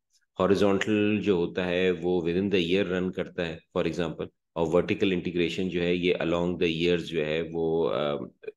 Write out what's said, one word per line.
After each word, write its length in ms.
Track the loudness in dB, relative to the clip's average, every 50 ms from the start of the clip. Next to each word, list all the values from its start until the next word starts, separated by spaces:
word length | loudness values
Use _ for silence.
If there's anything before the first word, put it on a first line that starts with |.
| _ _ _ _ _ _ _ -2
हॉरिजॉन्टल 800 | 2 2 4 4 4 4 4 2 2 0 2 2 2 2 0 0 2
जो 140 | 2 2
होता 280 | 2 0 0 -2 -4 -2
है, 260 | 0 0 2 2 2
वो 340 | 0 0 0 0 0 2 0
within 220 | 0 0 0 0 2
the 180 | 2 2 2 2
year 140 | 2 0 0
रन 220 | 0 0 -2 -2 -2
करता 340 | -2 -4 -6 -6 -4 -6 -4
है, 160 | -4 -6 -10 -14 _ _
for 100 | -2 -2
example, 400 | -2 -2 -2 -4 -4 -4 -8 -10 -10 -12 _ _ _ _
और 120 | -2 -2
वर्टिकल 460 | 2 2 2 2 2 0 0 0 0 0
इंटीग्रेशन 560 | 0 -2 -2 0 0 0 0 0 -2 -4 -2
जो 120 | -2 0
है, 140 | 0 0 0
ये 220 | 2 2 2 2 2
along 280 | 0 0 0 0 0 0
the 180 | 0 0 0
years 320 | 0 0 0 2 2 2 0
जो 220 | -2 -4 -4 -4
है, 200 | -2 -2 -2 -2
वो, 420 | -4 -4 -4 -4 -2 0 0 0 0
अ, 440 | 0 0 -2 -2 -2 -4 -4 -6 -10 -14 _ -16 -16 -16